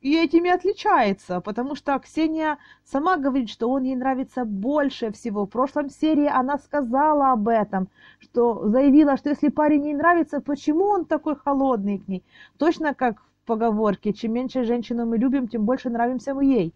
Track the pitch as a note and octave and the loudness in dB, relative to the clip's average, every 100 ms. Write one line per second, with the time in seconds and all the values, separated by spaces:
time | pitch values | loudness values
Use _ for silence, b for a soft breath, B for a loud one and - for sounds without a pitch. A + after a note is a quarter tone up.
0 | C4 D#4+ E4 E4 F4 F4+ F4+ G#4+ G#4+ F4 | 0 0 4 2 2 0 0 -2 2 2
1 | G#3+ G3 - F3+ G3+ G#3+ C4 C#4+ - C4+ | 2 0 -4 -8 -6 -6 -6 -6 -4 -4
2 | - - D#4+ D#4+ D#4 D4 b b _ C4+ | -4 -2 -2 0 -4 -4 b b _ -2
3 | D#4+ F#4 C4+ C4 A3+ - A#3 C4+ C4 C4 | 0 0 0 -2 -4 -4 -2 -2 -2 -2
4 | C4 B3+ C4+ - A#3 G3 A3 D4+ C#4 - | -2 -4 -4 -6 -6 -4 -2 0 0 -2
5 | A3+ G#3 A#3+ G#3 G3+ A3+ C4+ - C#4+ - | -8 -6 -6 -4 -4 -2 -2 -2 -6 -2
6 | D#4 D#4 C#4+ B3+ B3+ C#4+ _ D4 B3 C4 | 0 2 2 0 -2 -4 _ -4 -2 0
7 | D4+ D4 C4+ B3 G#3 A3+ G#3 F#3+ F#3 b | 2 4 2 2 2 0 0 -4 -6 b
8 | b b _ A#3+ A#3+ A3+ G#3 A#3+ C#4+ C#4 | b b _ 0 0 0 0 4 6 6
9 | D4 C4+ D4 D4 D4+ - D4+ D4+ C#4+ D4 | 6 2 -2 0 0 2 2 2 0 0
10 | D#4+ F4 D#4 D4 - C#4+ - D4+ G4 G#4 | 2 2 0 -4 -6 -6 -2 0 0 0
11 | E4 D4+ D#4 C#4+ - C#4 C4+ A#3+ G3 G3+ | -2 -4 -4 -6 -2 0 0 0 -2 -6
12 | - F#3+ B B B _ D4+ E4 D4+ C4+ | -6 -10 B B B _ -2 0 -4 -2
13 | B3 - _ _ - A3+ A#3 G#3+ G#3+ F#3+ | -4 -4 _ _ -6 -2 0 0 0 0
14 | G#3+ G3+ A3+ A#3 B3+ C4 A3+ A#3+ A3+ A#3 | -4 -4 -4 -4 -4 -4 -2 -2 -2 -4
15 | A#3 A3+ C4 C#4 A#3+ A#3 G#3 C4 B3+ A#3 | -2 0 0 0 -2 -2 -2 -2 -2 -2
16 | A#3+ B3+ C#4 C4+ C#4 B3+ E3 | -2 -2 -6 0 2 2 0